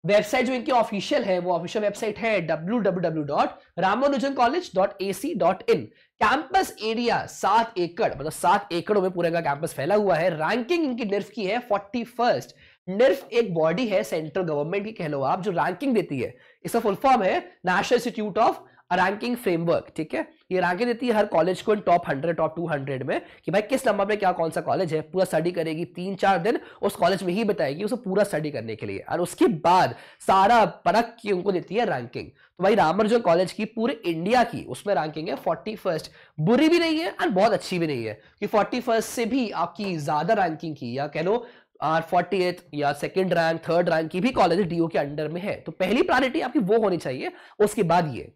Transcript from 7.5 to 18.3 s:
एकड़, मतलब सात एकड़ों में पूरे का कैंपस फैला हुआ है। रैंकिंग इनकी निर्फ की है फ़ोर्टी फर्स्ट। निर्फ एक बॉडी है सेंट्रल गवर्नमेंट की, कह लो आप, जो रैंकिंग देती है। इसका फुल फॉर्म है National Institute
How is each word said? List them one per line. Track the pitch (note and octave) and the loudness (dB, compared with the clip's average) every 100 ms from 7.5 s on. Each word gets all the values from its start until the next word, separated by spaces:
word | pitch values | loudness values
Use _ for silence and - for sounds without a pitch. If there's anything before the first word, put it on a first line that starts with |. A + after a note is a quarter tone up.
| A3 A3+ F3+ | 2 2 -2
एकड़, | E3+ E3+ F#3+ | -4 0 -2
मतलब | - D3 | -2 -8
सात | - F3 G3+ G3+ | -2 2 2 2
एकड़ों | E3+ E3 G#3 | -4 0 2
में | F#3 | 2
पूरे | F3+ E3+ | 0 0
का | E3+ | 0
कैंपस | D#3+ C#3+ D#3 | -2 -2 -4
फैला | - C#3+ G#3+ | -4 0 2
हुआ | G3+ D#3 | 4 2
है। | F3+ | 2
रैंकिंग | D#3 D#3 A3+ A#3+ F4 D4+ | 0 -2 -2 0 0 0
इनकी | A#3+ G#3+ | -2 -2
निर्फ | G3+ - | -4 -4
की | - F#3 | -6 -4
है | A#3 | -4
फ़ोर्टी | A#3+ G3+ G3+ B3 A3+ | -2 -4 -2 -6 -6
फर्स्ट। | - A#3+ C#3 - - - _ - | 0 0 0 -4 -20 -20 _ -8
निर्फ | G3 C4+ - - | 2 4 2 0
एक | A#3+ A3 | 0 0
बॉडी | E3 D#3+ F3 B3 | 2 2 2 0
है | G3 | 0
सेंट्रल | F#3 F3 D#3 F#3+ | 0 -4 -4 -4
गवर्नमेंट | F3 D3 D3+ G3+ G#3 | -2 -2 -2 -4 -6
की, | |
कह | A3 D#3+ | -8 -4
लो | C#3+ | -2
आप, | C3+ F#3+ | -2 -2
जो | F#3+ | -2
रैंकिंग | E3+ D3+ F3+ C4+ A3 | 0 -2 -2 0 0
देती | - C#3 | 0 -4
है। | G2+ - - _ E3+ | -6 -8 -20 _ -4
इसका | A#3 | 0
फुल | A3 G3 | 0 2
फॉर्म | C4+ B3 | 4 4
है | F#3+ E4+ - _ F3+ | 4 0 -4 _ -2
National | F3+ - B3 | 0 2 0
Institute | B3 A3 G#3+ | 0 -4 -4